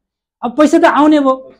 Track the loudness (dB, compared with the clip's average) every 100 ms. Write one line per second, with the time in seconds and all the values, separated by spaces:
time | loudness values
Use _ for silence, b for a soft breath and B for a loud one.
0 | _ _ _ _ -8 -2 0 2 0 2
1 | 2 2 0 -4 -8